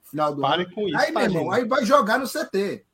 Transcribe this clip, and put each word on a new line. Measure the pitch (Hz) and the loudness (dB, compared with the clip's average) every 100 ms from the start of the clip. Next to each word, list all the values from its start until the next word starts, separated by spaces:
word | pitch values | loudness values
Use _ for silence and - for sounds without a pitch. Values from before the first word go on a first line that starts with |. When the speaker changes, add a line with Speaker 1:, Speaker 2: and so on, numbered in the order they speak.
Speaker 1:
Final | - 147 151 139 | -12 -2 -2 0
do | |
Speaker 2:
Pare | 139 160 | 0 0
Speaker 1:
ano. | 180 | -2
Speaker 2:
com | - 208 | -4 -2
isso, | 151 | 0
Speaker 1:
Aí, | 311 | 0
meu | 320 | 2
irmão, | 226 165 156 | 0 0 0
Speaker 2:
tadinho. | |
Speaker 1:
aí | 214 233 | -2 0
vai | 262 226 | 0 4
jogar | 285 214 247 | 4 4 0
no | 262 | -2
C | 302 320 | -6 -4
T. | 190 196 117 _ | -2 -2 -6 _